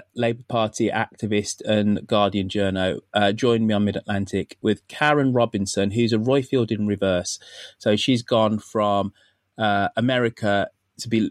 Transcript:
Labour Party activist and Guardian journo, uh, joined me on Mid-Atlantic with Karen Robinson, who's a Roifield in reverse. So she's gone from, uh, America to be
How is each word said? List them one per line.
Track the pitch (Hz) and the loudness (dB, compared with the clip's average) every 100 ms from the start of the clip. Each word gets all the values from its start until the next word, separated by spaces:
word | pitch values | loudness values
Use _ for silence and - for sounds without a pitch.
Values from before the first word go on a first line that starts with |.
| - - | -4 -4
Labour | 117 117 - | -2 -2 -4
Party | 120 110 - 110 | -2 -2 0 -2
activist | 110 107 - 104 104 104 - - | 0 -4 -6 -2 -2 -2 -6 -2
and | 107 104 104 - | 0 2 0 0
Guardian | 107 101 101 95 | 0 2 0 -4
journo, | 104 98 95 92 - - | -2 -2 0 -2 -4 -4
uh, | 104 101 | 0 2
joined | 110 123 113 110 | 2 2 2 2
me | |
on | 101 | 2
Mid-Atlantic | 101 98 - 101 101 98 - - | 0 -2 -4 -4 -4 -4 -6 -4
with | 110 104 - | -2 -2 -4
Karen | - 151 147 135 | 0 2 4 2
Robinson, | 123 117 104 98 - 98 | 2 2 0 -4 -2 0
who's | 107 120 | 0 2
a | 110 | 2
Roifield | 117 139 131 131 113 | 2 0 0 0 0
in | 107 104 | -2 -2
reverse. | 98 98 90 85 - - - - - | -2 0 0 -2 -10 -14 -20 -20 -6
So | 117 107 | 0 0
she's | - 123 | 2 0
gone | - 117 107 107 | 0 2 2 0
from, | - 110 104 101 98 - _ _ _ - | -4 -2 0 0 -2 -8 _ _ _ -4
uh, | 107 101 98 - | 0 0 0 -2
America | 123 127 117 - 104 101 - - _ - | 0 0 -2 -2 0 0 -2 -6 _ -16
to | 117 | -4
be | 113 101 | 0 0